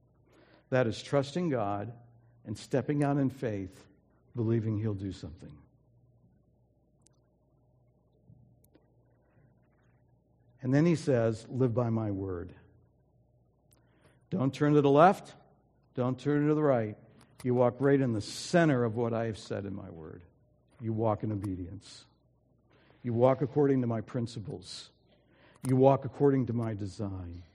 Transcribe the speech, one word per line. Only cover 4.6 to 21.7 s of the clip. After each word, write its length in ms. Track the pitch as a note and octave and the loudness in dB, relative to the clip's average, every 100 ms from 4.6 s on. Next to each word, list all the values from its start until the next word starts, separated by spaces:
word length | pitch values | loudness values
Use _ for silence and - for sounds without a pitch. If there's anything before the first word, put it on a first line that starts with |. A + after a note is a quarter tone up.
| A2 G#2 | 0 -2
he'll 140 | A2 | -4
do 180 | G2 G2 | -4 -6
something. 400 | F2 E2 - D2 D2 _ _ _ _ _ _ _ _ _ _ _ _ _ _ _ _ _ _ _ _ _ _ _ _ _ _ _ - _ _ _ _ _ _ _ _ _ _ _ _ _ _ _ _ _ _ _ _ _ _ | -10 -12 -16 -20 -20 _ _ _ _ _ _ _ _ _ _ _ _ _ _ _ _ _ _ _ _ _ _ _ _ _ _ _ -20 _ _ _ _ _ _ _ _ _ _ _ _ _ _ _ _ _ _ _ _ _ _
And 120 | B2+ | 0
then 120 | C#3 E3+ | 4 4
he 100 | D#3 | 2
says, 500 | - B2 A2+ A2 - | 2 2 2 -2 -6
"Live 240 | C3+ B2+ | -2 0
by 160 | A2+ A#2+ | 0 0
my 220 | A2+ A2 | -2 -2
word." 420 | G2 F#2+ F2+ E2+ - - _ _ _ _ _ _ _ _ _ _ _ _ _ _ _ _ | -4 -6 -8 -10 -16 -20 _ _ _ _ _ _ _ _ _ _ _ _ _ _ _ _
Don't 240 | - C3 | -2 -2
turn 200 | C3+ D3 | 0 2
to 80 | D3 | 4
the 80 | C#3 | 6
left. 440 | C#3 F3 G3+ - - _ _ _ _ _ - | 8 8 6 -4 -20 _ _ _ _ _ -4
Don't 240 | B2 B2+ | -4 -2
turn 280 | C#3+ D3 D3 | -2 0 2
to 60 | |
the 100 | D3+ | 2
right. 340 | D3+ B2 G#2+ G#2+ - - - - | 2 2 -2 -8 -18 -20 -20 -8
You 120 | B2+ B2 | -2 2
walk 220 | B2 A#2+ | 2 4
right 200 | C#3 C#3 | 4 4
in 120 | C3+ | 2
the 100 | G#2+ | -2
center 600 | - - - F3 D#3+ B2+ | -4 -10 0 4 4 4
of 120 | A#2+ G#2+ | 0 -2
what 160 | A#2 | -2
I 120 | A2+ A#2 | -2 -4
have 120 | G#2 | -6
said 280 | - G#2 G2+ | -8 -8 -8
in 80 | |
my 160 | G2 F#2+ | -10 -12
word. 320 | E2+ D#2 - - _ _ _ _ - | -14 -16 -16 -20 _ _ _ _ -10
You 100 | A2+ | -6
walk 320 | A2 A2+ G#2 | -2 0 0
in 80 | A2 | -2
obedience. 760 | G#2 F#2+ F#2 F2+ | -4 -4 -8 -10